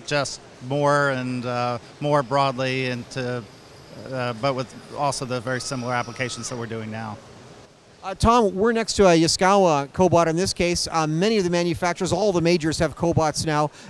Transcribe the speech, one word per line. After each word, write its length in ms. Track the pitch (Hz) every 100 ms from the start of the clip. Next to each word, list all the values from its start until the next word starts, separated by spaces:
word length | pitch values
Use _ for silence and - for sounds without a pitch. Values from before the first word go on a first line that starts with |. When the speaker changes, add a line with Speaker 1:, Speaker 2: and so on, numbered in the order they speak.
| 120
Speaker 1:
just 340 | 147 131 - - - 127
more 420 | 143 143 143 143
and, 340 | 131 127 127
uh, 340 | 120 123 123 120 - -
more 220 | 147 147
broadly 640 | 120 139 139 127 131 131 127
into, 580 | 123 - 135 123 123 104 - - - - - 110
uh, 220 | 131 123 110
but 140 | 139
with 200 | 127 127 - - 113
also 300 | 143 - 127
the 140 | 127
very 200 | 113 127
similar 320 | - 131 120
applications 560 | 123 120 110 127 120 113
that 80 | 123
we're 80 |
doing 260 | 117 113 110
now. 280 | 110 110 104 - - - - - _ _ -
Speaker 2:
Uh, 80 | 185 190
Tom, 360 | 226 240 208 185
we're 160 | 226
next 220 | 226 214
to 120 | - 190
a 100 | 165
Yaskawa 680 | 165 - 185 202 180 147 139
cobot 360 | - 185 170 165
in 80 |
this 180 | 160 190
case. 360 | - 175 170 -
Uh, 160 | 165 156
many 320 | 156 202 220
of 60 |
the 60 | 175
manufacturers, 640 | 175 175 160 180 170 170
all 200 | 170 208
the 80 | 175
majors 360 | 165 175 156 143
have 160 | 160 -
cobots 500 | 170 156 135 - 160
now. 240 | 151 151 - -